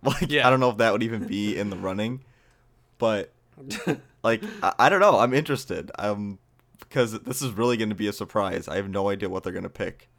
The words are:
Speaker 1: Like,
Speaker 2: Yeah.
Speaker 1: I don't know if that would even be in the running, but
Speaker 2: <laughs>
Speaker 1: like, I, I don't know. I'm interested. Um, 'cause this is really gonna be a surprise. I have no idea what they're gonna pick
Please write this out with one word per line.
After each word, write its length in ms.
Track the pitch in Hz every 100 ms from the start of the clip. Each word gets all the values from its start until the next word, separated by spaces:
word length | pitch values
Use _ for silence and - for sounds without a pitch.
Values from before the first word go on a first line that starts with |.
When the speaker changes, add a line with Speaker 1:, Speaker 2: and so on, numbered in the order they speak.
Speaker 1:
Like, 260 | - 123 156
Speaker 2:
Yeah. 180 | 143 123
Speaker 1:
I 20 |
don't 100 | 131
know 100 | 127
if 80 | 107
that 160 | 113
would 100 | 104
even 240 | 113 113 101
be 300 | 101 104 98
in 120 | 104
the 60 | 92
running, 460 | 95 95 107 127 - _ _ _ _ _ _ _
but 360 | 113 107 - _ _ _
Speaker 2:
<laughs> 680 | 135 - - 143 - _
Speaker 1:
like, 180 | - 113 208 101
I, 100 | 92 -
I 100 | 131
don't 100 | 190
know. 180 | 202 -
I'm 140 | 120
interested. 580 | 131 151 139 - 87 - -
Um, 400 | 101 104 101 95 _ _ _ _ -
'cause 300 | - 120 110
this 200 | - 127
is 100 | 135
really 240 | 98 120 120
gonna 180 | 107 104
be 120 | 104
a 60 |
surprise. 540 | 101 95 - 98 - 87
I 100 | 85
have 120 | 98
no 200 | 98 98
idea 180 | 101 101
what 140 | 95
they're 80 | 92
gonna 160 | 92 95
pick 380 | - 92 - _